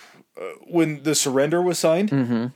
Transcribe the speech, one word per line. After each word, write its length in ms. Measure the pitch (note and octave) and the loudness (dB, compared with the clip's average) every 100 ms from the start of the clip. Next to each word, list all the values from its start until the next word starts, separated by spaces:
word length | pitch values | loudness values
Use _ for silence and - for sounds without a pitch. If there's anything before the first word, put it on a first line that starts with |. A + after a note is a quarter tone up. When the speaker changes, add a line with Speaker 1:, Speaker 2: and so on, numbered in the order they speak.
| - - _ - F#2 - - | -20 -20 _ -16 -14 -14 -4
Speaker 1:
when 360 | E3+ D#3 D3 | 0 0 0
the 120 | D3 C#3+ | -2 0
surrender 460 | C#3+ C3 D3 E3+ | 0 0 2 2
was 160 | F3+ E3+ | 0 2
signed, 300 | E3 E3 G#3 | 2 2 2
Speaker 2:
Mm-hmm. 340 | C#3 A#2+ A#2 B2 | 0 0 -2 -4